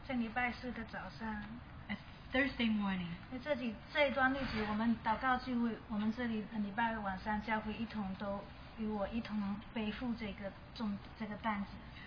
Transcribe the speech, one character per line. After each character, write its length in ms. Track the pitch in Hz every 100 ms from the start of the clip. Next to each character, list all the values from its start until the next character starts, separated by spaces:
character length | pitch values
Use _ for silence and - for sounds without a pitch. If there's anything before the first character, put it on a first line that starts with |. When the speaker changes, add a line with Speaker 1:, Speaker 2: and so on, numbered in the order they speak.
| -
Speaker 1:
在 80 |
礼 140 | 254 226
拜 240 | 233 247
四 180 | 226 254
的 120 | 226
早 240 | 220 190 185 -
上。 240 | 220 214 208 240 - - -
Speaker 2:
A 80 | - - - -
Thursday 360 | 254 269 - 233
morning. 460 | 214 202 190 175 175 -
Speaker 1:
那 80 | 254
这 160 | 277
几， 200 | 269 247 208 -
这 160 | 311 285
一 20 |
段 200 | 247 262
日 40 | 269
子， 260 | 247 220 208
我 60 |
们 220 | 208 233 226
祷 120 | 226 220
告 180 | 262 254
聚 160 | 262
会， 160 | 240 233 214 -
我 80 | 208
们 160 | 214
这 140 | 233 240
里， 180 | 220 202
呃， 60 | 226
礼 140 | 202
拜 260 | 196 233 226
晚 180 | 202 185
上 200 | 220 208
教 180 | 208 220
会 120 | 214
一 120 | 214 226
同 260 | 220 190 190
都 280 | 202 202 - - - -
与 80 | 214
我 200 | 214 196
一 120 | 226
同 360 | 226 208 196 208 -
背 180 | - 214
负 200 | 208 254 226
这 140 | 214
个 200 | 190 196 - -
重-， 240 | - 220 202 - -
这 60 | 208
个 100 | 208
担 280 | 226 202
子。 60 | 196 - - -